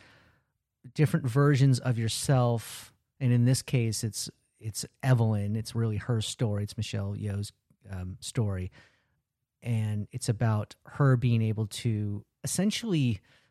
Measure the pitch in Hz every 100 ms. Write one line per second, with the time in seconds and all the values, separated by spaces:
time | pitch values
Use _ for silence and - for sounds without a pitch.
0 | - _ _ _ _ _ _ _ 123 -
1 | 147 165 131 131 143 135 135 123 127 117
2 | 113 - - 131 120 117 - - - _
3 | _ - 127 123 120 127 - 131 113 104
4 | 110 - - - _ _ 107 - - _
5 | 131 123 113 104 101 110 110 120 113 104
6 | - 113 - - 113 104 104 - 101 107
7 | 101 101 104 98 101 - _ _ 98 95
8 | 90 - - - 104 95 90 - - _
9 | _ _ _ _ _ _ 120 113 110 104
10 | 104 123 - 107 117 107 104 - - -
11 | 139 123 123 117 110 107 107 - 117 107
12 | 104 101 - _ - - 202 - 233 165
13 | 127 104 _ _ _